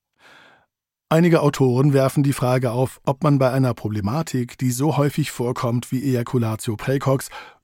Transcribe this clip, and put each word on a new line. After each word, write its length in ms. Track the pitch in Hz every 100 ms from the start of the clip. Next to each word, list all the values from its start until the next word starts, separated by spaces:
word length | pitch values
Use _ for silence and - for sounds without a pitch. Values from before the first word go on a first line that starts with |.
| _ _ - - - _ _ _ _ _ -
Einige 340 | 160 175 160
Autoren 500 | 147 - 131 123 147
werfen 300 | 135 131 156
die 100 | 143
Frage 380 | - 127 131 127
auf, 280 | 120 131 -
ob 180 | - 139
man 160 | 151 139
bei 140 | 131
einer 240 | 135 127 113
Problematik, 840 | 107 107 98 147 160 131 120 -
die 140 | 127
so 260 | 120 151 139
häufig 320 | 143 160 143
vorkommt 640 | - 123 127 123 120 -
wie 120 | 131
Ejaculatio 720 | 135 120 117 127 113 110 - 104
praecox, 540 | - 139 - 131 - - - _